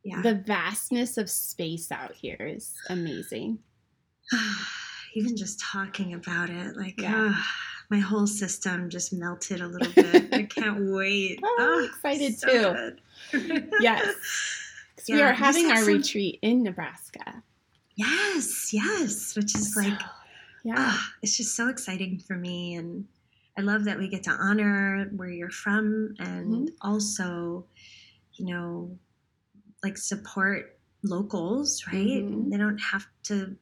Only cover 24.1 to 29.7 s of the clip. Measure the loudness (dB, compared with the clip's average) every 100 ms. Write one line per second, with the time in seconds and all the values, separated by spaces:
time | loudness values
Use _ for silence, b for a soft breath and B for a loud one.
24.1 | -4 -2 0 2 4 4 4 2 0 -4
25.1 | -6 -8 -8 -8 -6 0 2 2 0 -2
26.1 | -6 -8 -4 -2 -2 -2 -4 -2 0 -2
27.1 | -4 -4 -4 -6 -8 -12 B B B B
28.1 | B _ -10 -6 -4 -6 -8 -10 -14 _
29.1 | _ _ _ _ _ -20